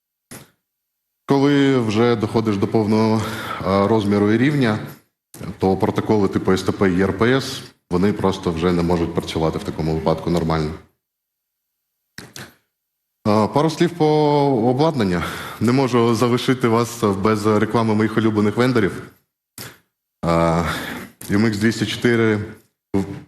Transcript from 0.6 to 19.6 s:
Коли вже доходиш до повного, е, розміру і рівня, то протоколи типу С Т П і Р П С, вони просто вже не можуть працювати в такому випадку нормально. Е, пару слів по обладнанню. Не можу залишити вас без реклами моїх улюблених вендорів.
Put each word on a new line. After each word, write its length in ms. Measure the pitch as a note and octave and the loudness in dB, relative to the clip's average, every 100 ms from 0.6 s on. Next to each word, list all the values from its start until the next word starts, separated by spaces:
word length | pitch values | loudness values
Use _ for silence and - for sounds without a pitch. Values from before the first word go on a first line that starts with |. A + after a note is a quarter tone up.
| _ _ _ _ _ _ - | _ _ _ _ _ _ -2
Коли 520 | C#3 C#3 C#3+ C#3 C3+ | 2 4 4 4 2
вже 360 | A2 G#2 A#2+ A2+ | 0 2 2 2
доходиш 420 | G#2+ A#2 A2 G2+ | 0 0 0 0
до 100 | G2+ | 0
повного, 540 | A2+ G#2+ A2 A2 A2 G2+ - - - F2+ | 0 2 2 2 0 -2 -8 -10 -8 -2
е, 200 | G2 G2+ | 2 2
розміру 440 | A2+ G2+ G2+ G#2 | 2 2 2 2
і 60 | A2+ | 2
рівня, 420 | C3+ D3 A#2+ G#2 - - _ _ _ - - - | 2 2 0 -2 -6 -16 _ _ _ -16 -14 -2
то 180 | F#2+ F#2 | 0 0
протоколи 500 | G#2 - - A2 G2 | 0 -2 0 2 2
типу 240 | G2+ F#2+ | 0 0
С 120 | F#2 | 0
Т 80 | - | 0
П 200 | - G2 | 0 0
і 100 | F2 | 2
Р 160 | F#2 F2+ | 0 0
П 200 | A2+ C3+ | 2 2
С, 260 | B2+ - - _ - | -2 -10 -16 _ -6
вони 220 | F2 G2+ | 0 0
просто 380 | G2+ F#2+ F#2 F2+ | 0 -2 -2 -4
вже 200 | D#2+ F2+ | -2 0
не 120 | F2 | 0
можуть 300 | F2 F2 E2 | 0 0 0
працювати 440 | - - E2 D#2+ E2+ | -4 -6 -2 -2 -4
в 60 | |
такому 320 | - - D#2+ D#2+ | -8 -6 -2 -2
випадку 340 | E2 D#2+ - | -2 -2 0
нормально. 420 | E2+ E2 D#2+ D2+ D#2+ - _ _ _ _ _ _ _ _ _ _ _ _ - - - - _ _ _ _ _ _ _ - | -2 0 -2 -4 -8 -18 _ _ _ _ _ _ _ _ _ _ _ _ -20 -20 -20 -20 _ _ _ _ _ _ _ 0
Е, 200 | G#2+ G#2 | 2 2
пару 220 | C#3 D#3 | 2 0
слів 200 | D#3+ F3 | 0 -2
по 160 | E3+ D#3 D3+ D3+ D3 C#3+ C3 A#2 | 0 2 2 2 2 2 2 2
обладнанню. 520 | B2+ D#3+ C#3+ G2+ F2 D#2+ - - - | 2 2 2 0 0 -4 -8 -12 -4
Не 120 | A2 | 0
можу 440 | B2 C3 A#2+ A#2 A2+ | 2 2 2 2 2
залишити 520 | A#2+ B2 - B2+ A#2+ | 2 0 0 0 2
вас 360 | A2+ A#2 - | 2 0 -2
без 420 | G#2+ G2 G#2 G#2+ G#2 | -2 0 0 0 2
реклами 500 | G#2 G#2+ A#2+ A2+ G#2+ | 2 2 0 0 2
моїх 220 | A2 A#2 | 0 2
улюблених 400 | A2 G#2+ G#2+ G#2 | 0 2 0 2
вендорів. 460 | B2+ A#2+ F#2 - - - _ _ _ - | 2 2 0 -4 -16 -20 _ _ _ -20